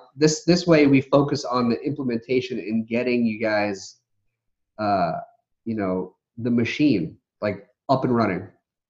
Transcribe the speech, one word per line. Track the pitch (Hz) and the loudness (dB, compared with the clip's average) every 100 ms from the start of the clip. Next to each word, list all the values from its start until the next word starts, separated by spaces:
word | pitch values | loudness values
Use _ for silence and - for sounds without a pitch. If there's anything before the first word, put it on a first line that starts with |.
| - - | -6 0
this, | 156 156 | 0 2
this | - 175 - | 2 2 4
way | 160 143 | 4 6
we | 135 | 4
focus | - 143 143 131 - | 4 2 2 -2 -2
on | 123 120 | -2 0
the | 117 | 0
implementation | 151 143 131 117 - 127 127 117 | -2 -4 -4 -4 -2 -2 -2 -6
and | 90 113 113 | -4 -4 -2
getting | 117 123 120 117 | -2 0 0 0
you | 107 | -2
guys, | 110 107 104 95 - - _ _ _ _ _ _ _ - | -2 0 -2 -4 -12 -20 _ _ _ _ _ _ _ -6
uh, | 107 98 85 - - _ _ _ | -2 0 0 -4 -10 _ _ _
you | - | -8
know, | 110 98 92 - - _ - | -4 -2 -4 -6 -12 _ -8
the | 117 | -2
machine, | 120 113 - 147 107 80 - _ - | 0 0 2 2 2 -2 -10 _ -8
like, | 104 95 - _ - | -6 -6 -10 _ -2
up | 131 | 0
and | 131 | 0
running | 120 107 90 101 _ _ _ _ | 0 0 -2 -6 _ _ _ _